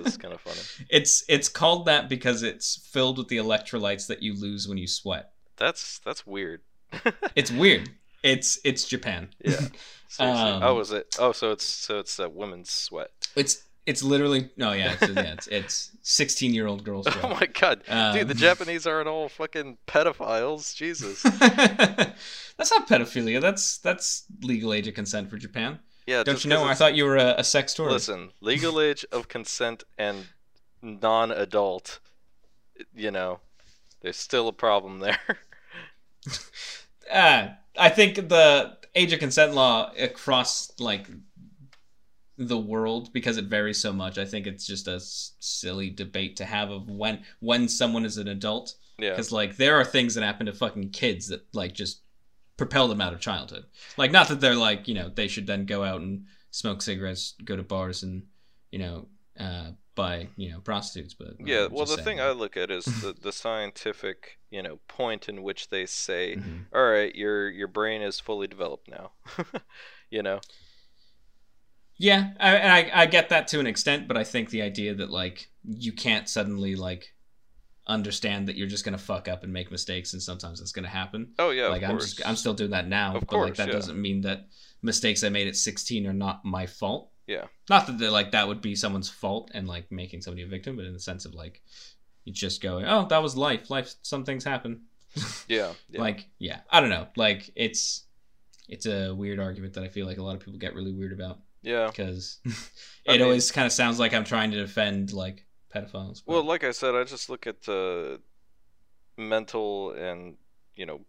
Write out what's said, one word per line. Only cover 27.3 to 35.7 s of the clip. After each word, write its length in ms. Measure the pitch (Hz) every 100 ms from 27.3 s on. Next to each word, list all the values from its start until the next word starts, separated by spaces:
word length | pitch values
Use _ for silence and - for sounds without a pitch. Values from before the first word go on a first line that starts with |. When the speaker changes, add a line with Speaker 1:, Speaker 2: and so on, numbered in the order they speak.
| 123
Speaker 2:
a 60 |
sex 280 | 143 143 135
tourist. 360 | - 156 131 139
Speaker 1:
Listen, 240 | 95 90 -
legal 400 | 107 135 165 156
age 260 | 151 143 -
of 160 | 123 117
consent 560 | 120 113 - 120 113 - -
and 300 | 104 98 92 - _ - _ -
non-adult, 1200 | 117 104 110 113 113 - 98 104 98 92 - - - - - - - - _ - -
you 160 | 117 107
know, 280 | 98 92 90 - - - - - -
there's 140 | - -
still 320 | - 127 113
a 40 |
problem 460 | - 113 101 95 95
there. 220 | 98 - - 208 - - -